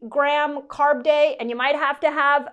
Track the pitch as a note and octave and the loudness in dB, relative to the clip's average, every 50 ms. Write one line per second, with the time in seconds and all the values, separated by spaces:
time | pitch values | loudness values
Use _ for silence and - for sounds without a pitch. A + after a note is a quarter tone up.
0 | - A3+ - C#4+ C#4 C#4+ C#4+ D4 D4 D4 D4 C#4+ C#4 - - - C#4+ D4 D4 C4+ | -18 -6 -2 0 0 2 2 0 0 -2 -4 -8 -12 -12 -4 0 2 2 2 2
1 | A#3+ D#4 D4 D4 D4 D#4 C4+ - A#3 A#3 A#3+ A#3+ B3+ C4+ D4 D4 D#4+ C4+ C#4+ C#4+ | 2 2 2 4 2 2 0 -2 -6 -6 -4 -2 0 0 0 0 -2 -2 -2 0
2 | - D4+ D4 D4+ C#4+ C#4+ C#4+ C#4+ - - | -2 -2 0 2 2 2 2 2 0 -4